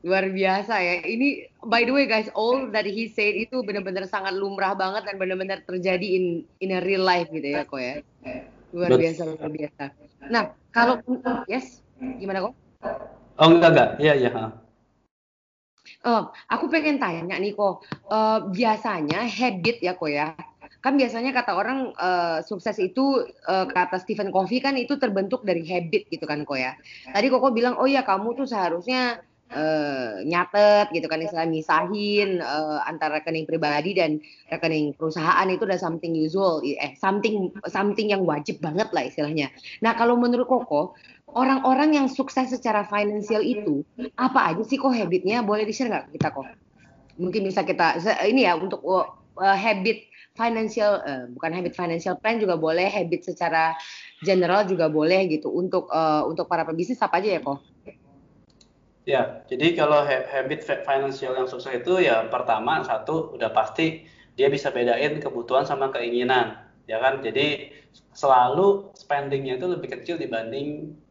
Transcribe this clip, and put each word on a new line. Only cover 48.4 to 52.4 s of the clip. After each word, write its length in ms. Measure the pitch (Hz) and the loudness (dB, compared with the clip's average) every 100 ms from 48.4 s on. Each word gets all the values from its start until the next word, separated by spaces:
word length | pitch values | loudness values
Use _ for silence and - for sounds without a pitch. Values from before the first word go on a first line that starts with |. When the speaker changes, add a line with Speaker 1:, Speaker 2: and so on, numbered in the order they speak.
| 208 | 4
Speaker 1:
ya, 80 | 165 | 2
untuk, 240 | 185 - | -2 -6
eh, 720 | 160 185 - - _ - 196 196 | 0 0 0 -8 _ -2 2 2
habit 540 | 220 196 202 220 _ - - | 2 0 0 -2 _ -20 -20
financial, 680 | - 233 226 214 233 208 196 | -4 -2 0 -2 0 2 2
eh, 200 | - 131 123 | -2 -8 -10
bukan 240 | 123 165 | -6 -6
habit 240 | 175 175 - | -4 -6 -4
financial 400 | 175 165 185 175 | -4 -2 -4 -2
plan 240 | 220 226 | -2 0